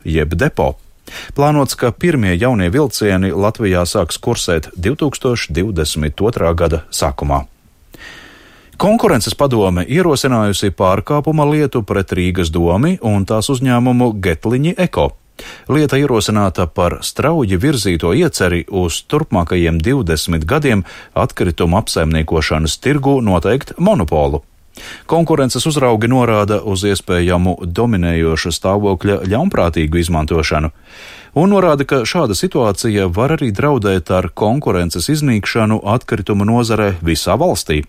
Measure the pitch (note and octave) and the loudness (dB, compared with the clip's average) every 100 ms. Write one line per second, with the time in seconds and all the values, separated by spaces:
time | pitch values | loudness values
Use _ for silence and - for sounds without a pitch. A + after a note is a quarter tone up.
0 | - D#2 D#2 E2+ C#3+ - D2 - - - | -4 -2 0 0 -2 0 -2 -4 -12 -20
1 | - - - - C#3+ D3+ C3 - B2 - | -20 -18 -8 0 2 2 0 0 -2 0
2 | F3 D3+ G2+ F2 A#2+ A#2+ F2 A2+ D3 - | 0 0 0 2 2 2 2 2 0 0
3 | G#2+ F#2 F#2+ E2 G2+ - G#2+ F2+ F2 G#2+ | 0 2 0 0 -2 0 0 0 0 0
4 | E2+ - - A#2 - E2+ D#2 - F#2 D3+ | -2 -4 -4 -2 -2 -2 -4 -4 -4 -2
5 | D3+ - C3+ A#2+ - D2+ G2+ F2+ D#2 - | -2 -2 -2 -2 -2 -4 -2 -2 -4 -2
6 | D2 - G#2 - E2+ E2+ E2+ E2 - - | -4 -2 -2 0 0 2 0 -2 -6 -4
7 | D#2 - D2 C#2 C2+ _ _ _ _ - | -4 -2 -2 -2 -4 _ _ _ _ -20
8 | - - - - - - - - F3+ A3+ | -20 -20 -20 -20 -20 -20 -18 -2 2 2
9 | A3 C#3 G2+ - C#3+ A#2 G2 F2 E2+ D3 | 4 2 0 0 2 2 2 0 0 0
10 | F3 C3+ C3+ B2 G#2 G2 G#2 - F#2 G2 | 2 2 2 2 0 0 -2 0 0 0
11 | - D3 C#3+ D#3 D3 D3+ D3 B2 G2+ G2 | 0 -2 0 0 2 2 0 -2 -2 -2
12 | F#2+ F2+ F2+ F2+ E2+ F2 E2+ F2+ D3+ F#3 | -2 -2 0 0 -2 0 2 2 2 0
13 | A#2 G#2 G2 A2 G#2+ C3+ C3 A#2+ B2+ B2 | 0 0 0 -2 -2 -2 0 2 2 2
14 | B2 G#2+ F#2 E2+ A2 B2 D3+ F3+ F3+ - | 2 0 -2 -2 -2 0 0 0 -2 0
15 | C#2+ - _ - - - - C3+ D3 C3+ | -2 -2 _ -20 -20 -12 -2 2 2 2
16 | C#3+ A#2 G2 G#2+ G2+ - F2 - F2 D2+ | 2 2 2 2 0 0 -2 0 0 -2
17 | - - A#2 E3 A2+ F#2 B2+ C#3+ G2 E2+ | -6 -2 0 0 0 0 0 0 0 0
18 | E2+ G#2+ E3+ - F#2 F2 D#2+ F#2+ F2 - | 2 2 0 0 0 0 -2 -2 -2 -4
19 | - D3+ D#3 G2+ E2+ F2+ E2+ E2 E2 C#3 | -4 -2 0 0 0 0 2 2 2 0
20 | F#2 D#2+ - E2 D#2 D3 C#3+ G#2+ - - | 0 -2 -2 -2 0 0 2 0 -2 -10
21 | - - A2 - G2 D#2+ F2 F#2 - - | -8 -2 -2 0 -2 0 0 0 0 -2
22 | D#2+ D#2+ D#2 E2 D#2 D#2+ D#2 - - D3 | 0 0 0 0 0 0 -2 -2 0 0
23 | C#3 C#3 A2+ F2+ F#2+ B2+ - - F3+ F#3+ | 2 2 2 2 2 0 -2 -2 2 2
24 | D#2 D#2+ C#2 D2 - _ _ - - - | 2 0 0 -2 -6 _ _ -20 -20 -18
25 | - E3 E3 D#3 C3 B2 D#3+ C#3+ B2+ A2 | -2 0 2 2 2 0 -2 2 2 2
26 | A2+ B2+ A#2+ G#2+ G#2 G#2 - F#2+ G2+ G2 | 2 2 4 2 2 0 -2 -2 0 -2
27 | - F2+ F2 F2+ F2+ - F2+ E2+ A#2+ A2+ | 0 0 2 2 0 -2 -4 -2 0 0
28 | E2+ E2+ E2 D#2+ F2+ E2 F#2+ G2+ G2+ F#2+ | 0 0 0 0 -4 -4 0 0 0 0
29 | G2+ G2 F#2+ G#2+ F#3+ - E2+ E2 D#2 E2+ | 0 -2 0 0 0 0 0 0 0 0
30 | E2+ E2 D2+ E2+ D#2 D#2 D2+ - - - | 0 -2 0 0 0 -2 -4 -8 -18 -20
31 | - - - - F#3 G3+ F3+ D3 C#3 C#3 | -20 -20 -6 0 2 4 4 2 2 0
32 | A2+ F3+ C#3 G2 F#3 D#3 A2+ G2 A#2+ G2+ | 0 0 0 0 -2 0 0 0 0 0
33 | F#2+ F2 C3 D#3+ C#3 G2+ D3 C#3 G2+ F#2+ | 0 0 0 0 -2 0 0 2 2 0
34 | - F#2 F#2 - G#2+ C3 C#3 F#2 F2 F2 | 0 0 -2 -2 0 0 0 0 -2 -4
35 | E2 D3+ D3 A2 F#2+ A#2 G#2+ A2 G2 A#2+ | -2 0 0 0 0 0 0 0 0 -2
36 | - A2 G2 G#2 G2+ A#2 A2+ A2 G#2 F2 | -2 -4 0 0 2 2 2 0 0 0
37 | E2 D#2+ - G#2 F3 C#3 - D#2 | -2 0 0 2 2 0 -2 -4